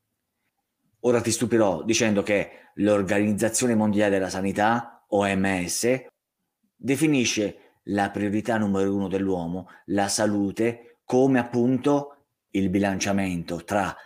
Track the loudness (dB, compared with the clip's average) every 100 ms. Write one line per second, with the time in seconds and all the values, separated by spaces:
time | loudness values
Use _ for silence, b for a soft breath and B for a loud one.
0 | _ _ _ _ _ _ _ _ _ _
1 | 0 2 0 -2 0 2 2 0 -2 0
2 | 2 0 0 0 -2 -10 -14 -2 2 2
3 | 2 0 0 0 0 0 0 2 2 2
4 | 2 0 -2 -4 -4 0 2 0 -4 -16
5 | _ 0 2 0 0 -2 -4 -2 0 0
6 | -4 _ _ _ _ _ _ _ -4 0
7 | 2 2 0 0 -4 -6 -20 _ -4 -2
8 | -2 -2 -2 -2 0 0 0 0 0 -2
9 | -2 -2 -2 -2 -4 -8 -10 B -4 -2
10 | 0 0 0 0 -2 -2 -2 -2 -12 _
11 | 0 2 4 2 0 0 0 2 2 0
12 | -2 -14 _ _ _ -2 0 2 0 0
13 | -2 -2 -2 -4 -6 -10 -4 -2 -2 -6